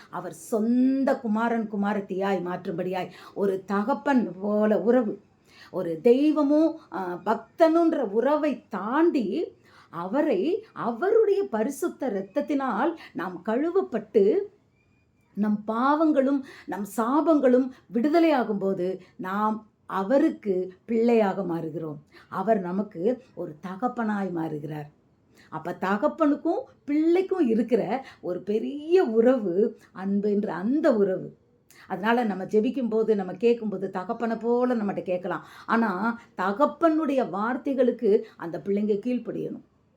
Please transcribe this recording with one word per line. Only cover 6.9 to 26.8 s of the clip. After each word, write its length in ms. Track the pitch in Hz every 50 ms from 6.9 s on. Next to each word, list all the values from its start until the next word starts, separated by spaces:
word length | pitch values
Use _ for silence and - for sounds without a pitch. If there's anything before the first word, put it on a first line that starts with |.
அஹ், 280 | - 190 185 180 175 170 -
பக்தனுன்ற 760 | 208 226 226 - _ _ - 330 320 320 339 339 330 - 294 240 196
உறவை 420 | 196 226 247 277 302 294 311 294 240 - - -
தாண்டி 580 | - 180 190 220 262 302 330 349 - 277 208 180 226 320 403 - - _ _ _ - - - - -
அவரை, 460 | 170 175 185 220 285 320 311 220 180 226 320 415 - - _ -
அவருடைய 680 | - 170 226 233 226 349 403 453 453 440 415 381 403 392
பரிசுத்த 640 | - 226 214 220 285 277 - 359 - - - 285
இரத்தத்தினால் 840 | 240 196 190 196 - - 294 285 311 294 269 269 254 196 208 277 339 330 - - - -
நாம் 220 | - 170 185 180 170 -
கழுவப்பட்டு, 760 | 220 220 262 302 349 349 392 - - 247 214 214 - - 214 196 208 302 403 403 - _ _ _ _ _ _ _ _ _ _ _ _ _ _ _ _ -
நம் 260 | 202 208 214 208 208 -
பாவங்களும் 760 | - 220 226 254 277 302 302 330 311 294 277 262 277 285 269 269 - - - -
நம் 220 | - - 196 208 196 -
சாபங்களும் 720 | 247 226 240 277 320 294 330 311 285 240 247 247 254 269 254 - - _ - 175
விடுதலையாகும்போது 920 | 240 226 294 311 339 330 320 294 247 220 202 208 190 190 196 196 180 180 185 185 180 - - _
நாம் 400 | - - 185 196 208 214 214 220 214 - _ _ _ _
அவருக்கு 720 | - 180 190 196 196 262 277 311 320 - - - 208 185 185 180 185 - _ _
பிள்ளையாக 580 | - 233 226 233 240 233 226 208 190 185 196 190
மாறுகிறோம். 560 | 175 165 170 160 160 147 165 160 156 147 151 - _ _ - - -
அவர் 300 | - 185 190 214 220 196
நமக்கு 440 | 175 175 185 202 202 208 - 165 175 233 247 - - _ -
ஒரு 160 | - 175 160 151 -
தகப்பனாய் 720 | - 180 190 196 254 247 247 240 226 214 208 202 196 185
மாறுகிறார். 580 | 175 165 160 156 156 147 151 147 156 151 151 - _ _ _ _ _ _ _ _ _ _ - -
அப்ப 220 | - 151 151 175 175 -
தகப்பனுக்கும் 800 | 190 185 202 208 302 294 302 - 311 285 294 - - 320 381 508 539 - - _